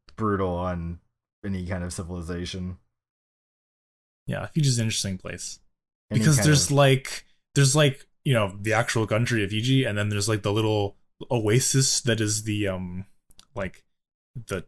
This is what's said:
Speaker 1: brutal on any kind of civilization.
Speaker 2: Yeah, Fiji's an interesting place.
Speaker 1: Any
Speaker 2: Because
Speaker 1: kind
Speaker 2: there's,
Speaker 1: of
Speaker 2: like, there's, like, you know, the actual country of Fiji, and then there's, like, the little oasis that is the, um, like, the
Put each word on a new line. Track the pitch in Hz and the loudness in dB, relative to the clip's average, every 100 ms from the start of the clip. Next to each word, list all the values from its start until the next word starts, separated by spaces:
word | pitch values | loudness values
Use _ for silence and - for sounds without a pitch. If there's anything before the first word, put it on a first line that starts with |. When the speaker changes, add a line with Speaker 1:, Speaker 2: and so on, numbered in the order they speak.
| - | -20
Speaker 1:
brutal | - 110 98 95 | -4 -2 0 0
on | 87 92 90 85 85 _ _ _ _ | -2 -4 -4 -6 -10 _ _ _ _
any | 101 95 90 | -8 -6 -4
kind | 95 | -6
of | 90 | -6
civilization. | - 85 90 82 87 90 95 90 92 _ _ _ _ _ _ _ _ _ _ _ _ _ _ - | -8 -8 -8 -8 -8 -6 -8 -8 -10 _ _ _ _ _ _ _ _ _ _ _ _ _ _ -8
Speaker 2:
Yeah, | 98 95 | -8 -4
Fiji's | - 143 120 | 0 0 2
an | |
interesting | 113 107 101 95 | 0 -2 -4 -6
place. | - 92 - - _ _ _ _ _ | -10 -12 -12 -14 _ _ _ _ _
Speaker 1:
Any | 208 | 2
Speaker 2:
Because | 110 143 | 4 4
Speaker 1:
kind | 151 | 6
Speaker 2:
there's, | 147 - | 4 4
Speaker 1:
of | |
Speaker 2:
like, | 143 139 135 - - - _ _ - | 4 6 4 0 -12 -14 _ _ 2
there's, | 139 | 4
like, | 143 147 - - _ | 4 4 2 -10 _
you | - | 0
know, | 123 101 101 | 2 2 -2
the | 104 | 0
actual | 107 117 117 107 | 0 2 0 0
country | 107 120 113 | 0 0 0
of | 98 | 0
Fiji, | 107 120 135 | -2 2 2
and | 123 104 | 2 0
then | 104 | -2
there's, | 104 101 | -2 0
like, | 107 | -2
the | 101 | 0
little | 104 110 107 101 - _ _ - | 0 0 0 -2 -8 _ _ -4
oasis | 123 107 117 - 135 135 - | -2 4 2 4 2 2 0
that | 123 110 | 0 0
is | 107 107 | 0 -2
the, | 110 104 101 | -4 -4 -2
um, | 92 90 90 95 _ _ - _ - | -4 -6 -10 -12 _ _ -20 _ -10
like, | 95 - _ _ _ _ _ 131 113 | -10 -10 _ _ _ _ _ -16 -8
the | 95 | -8